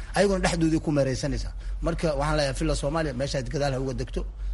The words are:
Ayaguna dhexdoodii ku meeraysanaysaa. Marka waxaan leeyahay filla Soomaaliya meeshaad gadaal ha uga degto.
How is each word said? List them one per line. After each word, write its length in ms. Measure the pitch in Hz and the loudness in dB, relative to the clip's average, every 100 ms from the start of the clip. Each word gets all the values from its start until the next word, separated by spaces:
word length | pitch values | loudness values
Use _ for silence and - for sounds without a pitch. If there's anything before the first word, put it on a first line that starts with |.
| - | -4
Ayaguna 260 | 165 202 190 | 2 4 4
dhexdoodii 400 | 180 170 160 156 | 2 2 2 2
ku 100 | 165 | 2
meeraysanaysaa. 640 | 147 131 123 147 120 - - - - | 2 2 0 -2 -2 -4 -6 -6 -4
Marka 280 | 160 165 165 139 | -2 0 0 0
waxaan 220 | 147 151 | 0 2
leeyahay 180 | 139 127 | 0 0
filla 200 | 160 143 | 0 0
Soomaaliya 380 | 143 165 156 | 0 0 0
meeshaad 340 | 123 139 147 120 | -2 -2 -2 -2
gadaal 240 | 151 143 | 0 0
ha 60 | 131 | 0
uga 140 | 135 | -2
degto. 280 | 120 123 - - - - | -4 -4 -4 -4 -6 -4